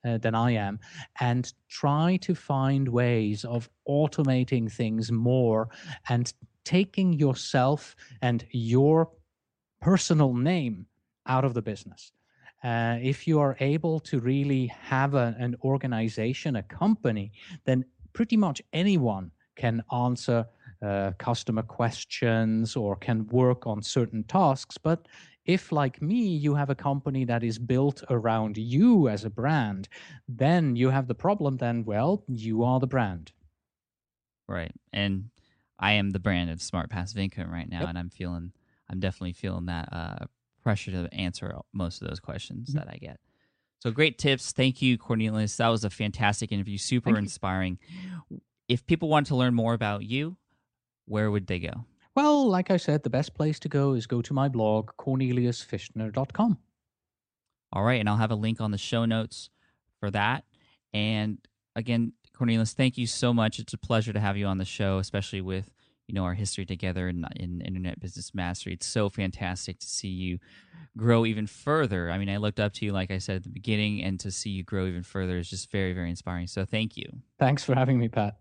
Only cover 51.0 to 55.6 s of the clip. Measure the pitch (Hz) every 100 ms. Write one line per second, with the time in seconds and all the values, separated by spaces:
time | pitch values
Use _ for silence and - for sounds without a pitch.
51 | - 107 107 104 92 90 82 - 117 _
52 | _ - 294 294 262 185 180 180 - 151
53 | 117 127 151 - 156 151 - 143 139 127
54 | 110 120 117 139 139 123 110 110 110 -
55 | - 131 131 123 120 120